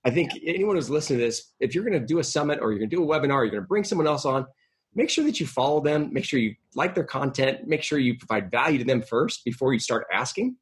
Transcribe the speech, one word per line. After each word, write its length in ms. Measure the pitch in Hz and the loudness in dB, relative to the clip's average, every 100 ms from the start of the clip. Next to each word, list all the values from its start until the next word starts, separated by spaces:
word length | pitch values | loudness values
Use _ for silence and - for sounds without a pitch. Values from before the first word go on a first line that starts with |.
| 127 | 2
I 40 | |
think 220 | 135 165 - 160 | 2 0 -4 -4
anyone 300 | 180 208 185 | -2 0 0
who's 140 | 123 | 0
listening 300 | 151 151 127 | -4 0 0
to 60 | 117 | 0
this, 280 | 117 - _ | -2 -10 _
if 140 | 131 | -2
you're 120 | 160 226 | 0 0
gonna 140 | 170 | -2
do 200 | 110 165 | 0 -2
a 40 | |
summit 360 | 139 147 147 147 | 0 -2 0 0
or 100 | 110 | 0
you're 80 | 101 | -2
gonna 100 | 110 | -2
do 140 | 170 | 0
a 40 | 156 | 0
webinar, 360 | 156 143 139 | 2 2 2
you're 80 | 113 | 2
gonna 100 | 104 | -2
bring 240 | 92 208 202 | -2 -2 0
someone 220 | 180 156 | 0 2
else 180 | 143 139 | 2 0
on, 200 | 131 127 _ _ _ _ - | -2 -4 _ _ _ _ -2
make 140 | 320 | 0
sure 140 | - | 2
that 160 | 302 220 | 0 0
you 80 | 156 | -4
follow 340 | - 135 151 | 0 2 2
them, 320 | 147 151 147 | 2 0 0
make 120 | - - | -2 0
sure 140 | 139 | 0
you 160 | 110 107 _ 127 | 0 -4 _ -2
like 180 | 175 | 0
their 120 | 180 - | 0 -2
content, 640 | 135 135 135 135 131 - | -2 -2 2 0 0 -2
make 140 | 151 | -2
sure 160 | - 151 | 0 0
you 200 | 127 117 | 2 0
provide 340 | - 110 92 | -2 -2 0
value 260 | 120 151 143 | 0 2 2
to 60 | |
them 180 | 123 127 | 2 0
first 420 | - 117 120 - | 2 0 0 -2
before 300 | 123 120 131 | -6 -2 0
you 60 | 120 | 0
start 260 | - 113 - | 0 -2 0
asking. 420 | 95 127 - 254 247 | -2 -2 -2 -4 -4